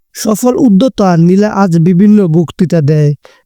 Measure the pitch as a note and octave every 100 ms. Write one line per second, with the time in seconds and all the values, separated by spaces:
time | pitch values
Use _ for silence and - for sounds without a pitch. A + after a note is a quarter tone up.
0 | _ - G#3+ G#3 B3 B3+ B3+ F#3+ C4 -
1 | F#3+ E3+ E3+ F#3+ G#3+ G3+ G3 E3 E3 F3
2 | G#3 G#3 F#3 E3 D#3+ - F3 E3+ D3 D#3
3 | D3 D3 _ _